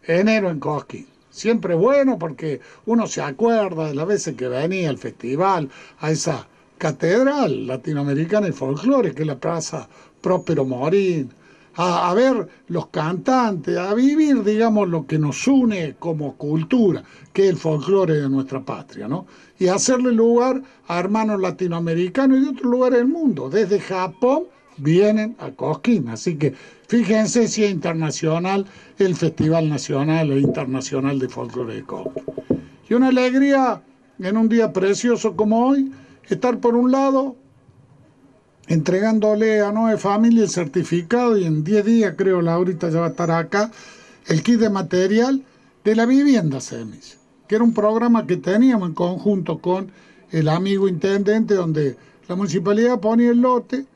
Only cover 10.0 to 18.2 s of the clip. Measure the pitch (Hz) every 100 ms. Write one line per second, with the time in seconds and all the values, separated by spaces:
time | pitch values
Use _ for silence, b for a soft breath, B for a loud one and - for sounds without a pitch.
10 | b _ - 180 160 147 131 123 143 196
11 | 190 165 123 - b b b - 180 175
12 | 175 190 262 254 170 B _ 170 - 170
13 | 156 180 - 262 233 185 - 170 185 220
14 | 262 302 302 262 202 214 226 208 190 165
15 | 131 156 147 135 - 269 240 196 156 -
16 | 170 156 143 - 147 160 160 254 208 147
17 | B B B - 196 165 160 156 135 196
18 | 180 151